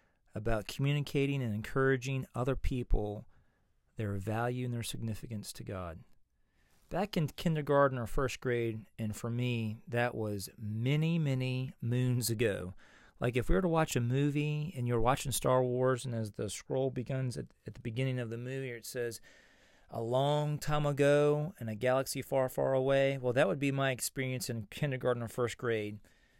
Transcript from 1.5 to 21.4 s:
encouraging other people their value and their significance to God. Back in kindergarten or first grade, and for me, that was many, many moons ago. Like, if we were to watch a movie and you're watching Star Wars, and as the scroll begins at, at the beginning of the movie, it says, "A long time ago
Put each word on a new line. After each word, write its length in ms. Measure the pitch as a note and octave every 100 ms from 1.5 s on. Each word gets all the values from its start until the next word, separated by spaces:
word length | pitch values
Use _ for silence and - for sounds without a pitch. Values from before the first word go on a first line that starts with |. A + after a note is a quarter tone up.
encouraging 720 | G#2 G#2+ C#3 C3+ C3+ B2+ C3+ C3
other 220 | - B2+ C3
people 720 | - B2+ A#2+ A2+ G#2 G#2 - - _ _ _ _ _ -
their 140 | G#2
value 540 | G2+ F#2+ A2 A#2+ B2+ B2
and 80 |
their 100 | A#2+
significance 680 | A#2 - A2+ G2+ - A2 -
to 100 | -
God. 360 | A#2 G2 F2 E2 - - _ _ _ _ _ _ -
Back 260 | D#3 G3+ -
in 140 | D3+
kindergarten 680 | - F3 D#3 C#3+ C#3+ C#3 C3
or 80 | A2+
first 340 | - C3 -
grade, 400 | B2+ A#2+ A#2 A2 G#2 -
and 160 | A2 G#2
for 140 | A#2+
me, 480 | A#2+ B2 A#2+ A2 A2 -
that 260 | A#2+ A#2+
was 360 | A2+ G#2+ G#2 G2 -
many, 560 | G#2+ A2 B2 D3 D#3+ E3+
many 540 | D3 C3 B2+ B2+ C3 -
moons 480 | A#2 A#2+ B2+ B2 A2+
ago. 440 | A2+ A#2 G2 F2+ - - - - -
Like, 160 | B2 B2
if 100 | A2+
we 80 | F3+
were 60 |
to 80 | F#3
watch 260 | D#3+ D#3+ B2+
a 60 |
movie 720 | A#2+ C3 D3 D3 D3 D3+ D3+ C3
and 100 | A#2+
you're 140 | A#2+
watching 320 | A#2 C#3 C3+
Star 320 | A#2 - B2+
Wars, 400 | B2+ B2 B2+ B2+
and 100 | C3
as 200 | A2+ G#2+
the 160 | - A2
scroll 420 | - - C3 C3+
begins 460 | B2+ A#2 C3 C3 A#2+
at, 80 | - _ -
at 80 |
the 60 | -
beginning 400 | A#2+ A2+ C3 B2+
of 100 | A#2
the 80 | A#2
movie, 340 | B2 C3+ C3+
it 140 | A#2+ -
says, 360 | B2+ A#2+ A2 - - - _ _ _ -
"A 120 | A2+
long 560 | A#2 B2+ C#3 D3 D3 D3
time 280 | - D3+ D3
ago 680 | C#3 C#3+ D3 D3 D3